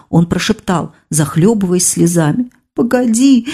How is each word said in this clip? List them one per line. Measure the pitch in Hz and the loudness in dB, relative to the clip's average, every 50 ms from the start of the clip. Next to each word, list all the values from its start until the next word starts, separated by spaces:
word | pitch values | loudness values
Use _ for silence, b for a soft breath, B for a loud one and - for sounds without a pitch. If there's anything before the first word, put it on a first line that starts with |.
| B B | B B
он | - 165 170 | 0 0 0
прошептал, | 170 - 180 - - 214 - - - 180 151 - - b b b b | 0 -2 -4 -2 -4 -4 -4 -4 -4 -4 -4 -4 -8 b b b b
захлёбываясь | 151 151 151 151 - 160 170 220 233 208 196 175 180 180 - | -4 -4 -4 -2 0 0 2 2 2 0 0 -2 -2 -2 -2
слезами: | - - 170 170 175 175 170 160 147 - 247 247 - - _ _ _ _ | -2 -2 0 0 0 2 0 0 0 0 -2 -4 -6 -10 _ _ _ _
«Погоди, | - 254 233 254 247 254 233 220 233 269 277 262 226 233 294 | -4 -2 0 0 0 0 0 0 2 4 4 4 2 2 -2